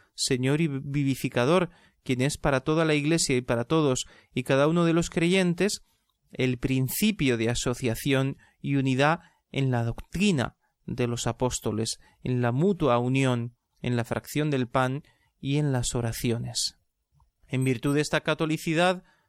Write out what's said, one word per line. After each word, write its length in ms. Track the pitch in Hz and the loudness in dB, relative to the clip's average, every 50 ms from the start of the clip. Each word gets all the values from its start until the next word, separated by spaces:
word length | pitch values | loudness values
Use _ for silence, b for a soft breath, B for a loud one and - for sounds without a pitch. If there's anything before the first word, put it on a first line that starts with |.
| b b b | b b b
Señor 480 | - - - 135 123 127 131 143 151 170 | -6 -2 -2 0 0 2 2 2 2 0
y 60 | 156 | 0
vivificador, 1000 | 139 135 147 143 139 147 139 135 131 - - 131 - 123 120 135 170 185 180 175 b b b b b _ _ | -2 -4 -6 -4 -2 0 0 0 0 0 -4 -2 0 0 2 4 4 2 2 -2 b b b b b _ _
quien 180 | - 131 123 127 | -2 0 0 0
es 160 | 147 - - | -2 -2 -2
para 220 | - 156 139 131 | 0 0 0 2
toda 260 | - - 156 160 165 | 0 0 0 2 2
la 80 | 156 151 | 2 2
Iglesia 420 | 147 143 151 165 160 - - 135 | 0 2 0 0 0 2 0 0
y 60 | 123 123 | 0 0
para 220 | - 127 117 117 | 0 -2 -2 0
todos 420 | - 160 160 151 139 127 123 - B B B B B B | 0 2 2 2 2 0 -2 -4 B B B B B B
y 120 | 135 123 | -6 -2
cada 220 | - 139 135 143 | 0 2 2 4
uno 200 | 156 165 175 170 | 2 2 2 2
de 80 | 165 165 | 2 2
los 160 | 170 165 - | 2 0 -2
creyentes, 720 | - 175 165 175 185 190 185 175 170 - 180 208 - - - _ _ _ _ _ _ _ _ _ | -2 0 0 2 2 2 2 2 0 0 0 -2 -2 -6 -10 _ _ _ _ _ _ _ _ _
el 260 | - - 127 131 127 | -4 -2 -2 0 0
principio 800 | 123 - 127 131 131 131 123 - - 208 220 214 - 151 131 120 | -2 -2 -2 0 0 0 -2 0 0 0 0 2 2 2 2 2
de 140 | 113 110 113 | 2 0 0
asociación 880 | 123 - - 135 123 - 131 117 113 - - 143 135 131 135 135 139 b b b b b - | -2 -2 -2 -4 -4 -2 -2 -4 -4 -2 -2 0 2 2 2 0 -4 b b b b b -6
y 140 | 143 139 | -2 0
unidad 440 | 139 131 135 131 127 143 151 - b b b b b b _ | 0 0 2 2 2 2 2 2 b b b b b b _
en 200 | - 139 139 131 | -4 -2 0 0
la 140 | 123 120 117 | 0 0 0
doctrina 720 | 117 113 - - - - 170 202 208 180 131 110 - - _ _ _ _ _ _ | -2 -4 -6 -10 -10 -4 0 2 2 2 2 0 -2 -6 _ _ _ _ _ _
de 200 | - 120 123 127 | -8 -4 -2 -2
los 200 | 117 120 117 - | -2 -2 -2 -4
apóstoles, 720 | 123 113 - 127 123 - - - 117 107 107 113 - - b b b b b - | -4 -2 -2 -2 -2 -2 -4 -4 -4 -4 -2 -4 -4 -6 b b b b b -6
en 180 | 139 127 123 | -2 -2 0
la 100 | 123 120 | 0 0
mutua 480 | 120 135 165 202 196 170 156 131 120 120 | 2 2 2 2 2 2 2 2 2 2
unión, 580 | 120 127 131 135 135 131 123 120 117 120 - _ _ _ _ _ - | 2 2 2 2 2 2 2 0 -2 -6 -10 _ _ _ _ _ -4
en 140 | 135 123 | -2 -2
la 80 | 120 117 | -2 -2
fracción 440 | - 117 110 - - - 143 151 156 | -2 -4 -6 -6 -4 -4 -2 -2 0
del 180 | 143 131 123 - | 0 0 -2 0
pan 340 | - 135 127 127 131 147 b b b b b b b _ | 0 0 0 0 -2 -6 b b b b b b b _
y 180 | - 135 139 147 | -4 -2 0 0
en 140 | 151 143 131 | 0 0 0
las 220 | 123 123 - - | 0 0 -2 -2
oraciones". 840 | 123 117 113 113 - - 123 113 117 123 120 117 - - - - _ _ _ _ _ _ _ _ _ _ _ _ _ _ _ | -2 -4 -4 -4 -2 -2 -2 -2 -2 -4 -6 -6 -4 -6 -6 -8 _ _ _ _ _ _ _ _ _ _ _ _ _ _ _
En 140 | - 127 131 | -4 -2 0
virtud 300 | 131 127 117 - 147 143 | 0 0 0 0 0 0
de 80 | 147 151 | 0 0
esta 180 | - - 151 | 0 -2 -2
catolicidad, 840 | - - 156 - 165 156 156 156 - 170 160 160 175 185 185 185 b b b b b | 0 -2 -2 0 0 -2 -2 -2 -2 -2 0 2 2 2 2 0 b b b b b